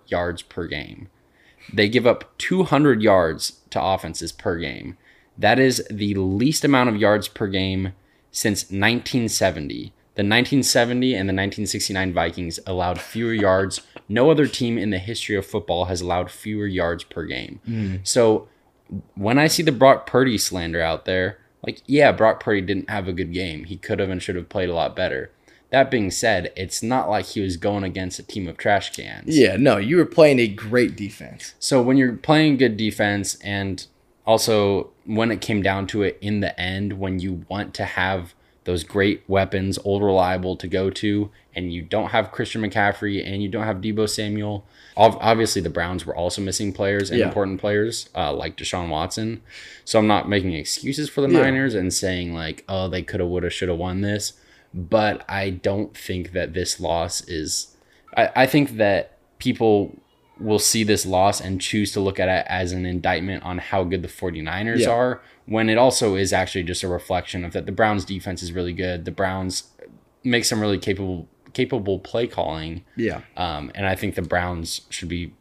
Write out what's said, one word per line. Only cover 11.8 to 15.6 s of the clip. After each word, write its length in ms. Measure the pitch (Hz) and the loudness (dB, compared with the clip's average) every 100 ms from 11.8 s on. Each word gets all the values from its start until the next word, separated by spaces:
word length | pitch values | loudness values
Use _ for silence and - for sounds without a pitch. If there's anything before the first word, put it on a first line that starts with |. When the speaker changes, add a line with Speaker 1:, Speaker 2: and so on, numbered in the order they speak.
| - 95 95 | -4 -2 -2
Speaker 1:
Vikings 460 | 87 85 87 85 82 - | 0 -2 -2 -8 -8 -6
allowed 340 | 90 90 85 | -2 -2 -4
fewer 320 | - 113 117 | -6 -4 -2
yards. 480 | 113 98 95 95 - - - - | 2 4 4 2 -4 -12 -20 -4
No 220 | 107 139 | 4 6
other 180 | 151 135 | 6 4
team 300 | - 120 117 | 0 -2 0
in 140 | 101 | -2
the 80 | 92 | -4
history 360 | 95 113 - 101 | -4 -8 -4 -4
of 100 | 95 | -2
football 400 | 107 | -6